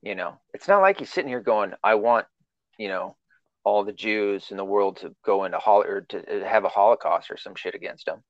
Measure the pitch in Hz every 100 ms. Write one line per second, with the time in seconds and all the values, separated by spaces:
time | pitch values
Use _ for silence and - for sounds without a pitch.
0 | - 95 87 - _ - - 202 190 196
1 | 139 - 143 123 107 107 101 - 104 110
2 | 110 117 - _ _ _ _ _ 104 92
3 | 92 - _ _ _ _ 101 104 101 98
4 | 107 107 101 98 - 98 98 101 98 95
5 | 92 - - 98 95 87 - 104 - 98
6 | - 98 - 101 95 110 98 104 101 120
7 | - 85 - - - 90 92 - 92 -
8 | - 110 _